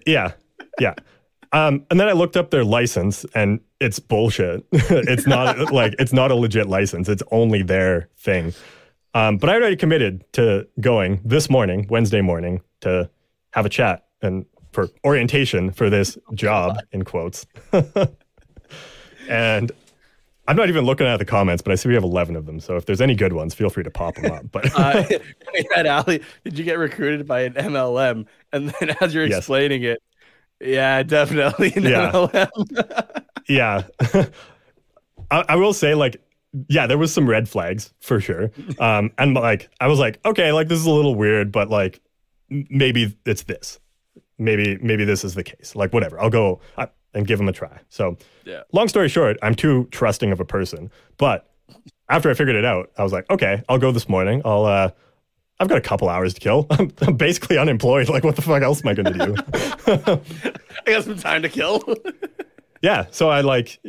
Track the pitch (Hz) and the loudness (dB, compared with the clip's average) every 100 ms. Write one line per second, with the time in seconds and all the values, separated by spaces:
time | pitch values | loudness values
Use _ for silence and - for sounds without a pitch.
0 | - 147 90 - _ - - - 107 - | 0 0 0 -8 _ -20 -18 -4 -4 -4
1 | - _ _ _ _ 151 156 139 143 175 | -14 _ _ _ _ 0 2 0 0 2
2 | 208 180 170 180 175 143 110 117 120 - | 4 2 2 0 0 0 2 2 0 0
3 | 95 98 - - 101 110 - _ 127 - | -2 -4 -6 -2 0 0 -6 _ -4 -4
4 | - 107 113 - 90 87 - 165 - 170 | -2 0 2 0 -2 -4 0 0 4 2
5 | - 127 139 131 127 - 151 131 107 101 | 2 0 2 2 2 0 0 2 2 0
6 | 131 131 135 123 117 107 101 95 101 85 | 0 2 4 2 2 0 0 0 -2 -2
7 | 92 101 - 113 113 107 92 92 92 87 | -4 -4 -2 2 2 2 0 0 2 0
8 | 80 _ - 92 82 - - - _ _ | -4 _ -2 -2 -2 -8 -16 -20 _ _
9 | _ 117 110 101 147 220 233 180 156 160 | _ 0 2 2 2 4 2 2 2 2
10 | 107 92 - - 117 101 - - 123 117 | 0 -4 -6 0 2 2 -2 -4 0 2
11 | 92 98 110 143 143 131 101 92 101 117 | 2 -2 0 0 2 2 2 -2 -2 0
12 | 110 104 95 85 87 90 - _ 92 90 | 2 2 0 0 -4 -6 -8 _ -2 -2
13 | 85 _ _ _ _ - 104 - 113 87 | -2 _ _ _ _ -4 -2 0 0 -2
14 | _ _ 104 92 - _ - - 92 - | _ _ -6 -4 -8 _ -8 -4 -4 -2
15 | 143 143 117 143 127 95 92 - 107 101 | 0 2 2 0 0 0 -2 0 2 2
16 | 98 - - 107 104 104 90 107 - 98 | 0 -4 -14 -4 -2 0 -2 -4 -8 -8
17 | 92 92 85 - - - - 190 147 202 | -6 -6 -8 -10 -18 -20 -2 0 0 0
18 | 180 - _ _ _ - - - - - | -2 -4 _ _ _ -20 -20 -20 -20 -20
19 | - - - 113 113 110 113 - _ _ | -20 -20 -4 0 0 0 -2 -6 _ _
20 | _ _ _ _ - 160 202 165 127 135 | _ _ _ _ 0 2 2 2 2 2
21 | 131 110 98 107 98 87 - 92 123 120 | 2 0 0 2 2 0 0 -2 2 2
22 | 92 90 85 82 78 80 - 90 - 95 | 2 0 -2 -4 -10 -12 -6 -6 -2 0
23 | 131 110 98 82 80 - 104 95 82 - | 2 2 0 0 -6 -4 -4 -2 -8 -6
24 | 85 - 226 - - - 131 - 143 208 | -6 -4 -6 -6 -8 -4 -2 2 2 2
25 | 170 196 - - - - - 175 156 143 | 2 -2 -4 -18 -8 -6 0 0 2 0
26 | 185 160 - - - 151 165 170 156 - | 0 -2 -6 -16 -12 -8 -4 -2 -4 -4
27 | 147 147 143 127 127 127 147 143 127 123 | -4 -4 -4 -2 -2 -4 -4 -2 -2 0
28 | 131 113 107 _ _ 143 143 - 156 151 | 0 -2 -8 _ _ -6 -6 -6 -6 -2
29 | 180 160 156 92 - 135 143 135 120 117 | -2 0 0 -2 0 0 0 0 -2 -6
30 | - _ _ _ _ _ 131 131 135 131 | -10 _ _ _ _ _ -4 0 2 0
31 | 131 151 147 156 139 - 190 - 135 120 | 2 2 2 2 0 2 0 2 2 2
32 | - 185 175 196 185 - 208 240 220 - | 2 2 2 0 0 -2 -6 -4 -4 -6
33 | - 302 - - - 135 113 98 92 - | -8 -12 -14 -14 -2 0 2 -2 -6 -4
34 | 120 196 - - - _ _ _ _ _ | 0 2 0 -4 -20 _ _ _ _ _
35 | _ - - 156 - 165 202 196 147 151 | _ -20 -2 -2 2 2 2 2 2 2
36 | 135 - _ _ _ 139 131 147 123 147 | 0 -2 _ _ _ -14 -2 0 2 2
37 | 160 - 131 110 113 104 87 98 - _ | 2 2 2 2 0 -4 -6 -6 -10 _
38 | - 117 98 98 107 - 180 139 117 104 | -2 -2 0 -4 -6 -6 -12 -2 0 2
39 | 107 - 143 127 117 107 - - 127 143 | 0 0 0 2 2 -2 -4 -4 0 2
40 | 120 110 208 214 165 156 160 170 160 151 | 0 -2 -2 2 2 2 0 0 2 4
41 | 147 110 107 107 101 107 101 107 95 - | 2 2 2 2 0 -2 0 0 -2 -6
42 | _ _ _ _ _ 143 139 135 131 120 | _ _ _ _ _ -8 -2 0 2 2
43 | 110 - - 104 - - - - _ _ | -2 -4 -4 -4 -6 -12 -14 -20 _ _
44 | _ _ _ - 110 107 104 98 113 107 | _ _ _ -6 -2 0 0 -2 -2 0
45 | 104 98 98 92 - - - 104 98 120 | 0 -2 -4 -8 -10 -16 -14 -6 -2 -2
46 | 82 - 113 117 101 90 - - 123 _ | -2 -2 0 2 0 -2 -8 -12 -12 _
47 | _ 104 101 104 101 92 78 - _ - | _ -6 -2 0 0 -4 -10 -16 _ -6
48 | 95 85 _ _ - 85 - 180 226 208 | -4 -6 _ _ -18 -18 -2 0 2 2
49 | 160 175 131 101 110 110 156 127 123 - | 2 4 2 2 0 0 2 2 0 -2
50 | 113 98 107 92 87 98 90 80 87 - | -2 0 -2 -2 -2 -4 -4 -8 -14 -18
51 | _ - 139 95 - _ _ - - _ | _ -2 0 0 -6 _ _ -20 -20 _
52 | - 139 156 120 135 110 120 92 90 - | -2 2 2 2 2 2 0 0 -4 -4
53 | 98 95 - 196 98 101 117 127 131 117 | -2 -2 -2 0 0 0 0 2 2 0
54 | - 95 95 123 120 104 107 98 95 - | 0 0 0 0 0 2 2 2 0 -4
55 | _ _ _ _ _ - 190 - - 101 | _ _ _ _ _ -4 0 0 0 -2
56 | 95 87 92 95 101 127 147 147 196 - | -2 0 -2 -4 0 0 2 0 0 0
57 | 135 135 147 - - 165 156 117 123 135 | 0 2 0 -2 0 2 2 2 2 2
58 | 123 135 151 151 147 143 135 147 120 101 | 2 2 0 0 0 2 2 0 0 0
59 | 98 90 277 104 - - 285 - - 196 | 0 0 -2 -2 -4 -4 -6 -2 0 2
60 | - 160 - 165 - - - - - 214 | 2 -2 -4 -10 -10 -10 -14 -6 -2 0
61 | 220 196 165 160 160 - 156 214 - 233 | -2 -6 -4 -2 -2 -4 -2 -2 -2 -6
62 | 381 - 392 - - _ _ _ 185 165 | -8 -12 -14 -14 -18 _ _ _ 0 2
63 | 90 - 160 143 139 127 117 - | -2 0 2 2 2 0 -2 -10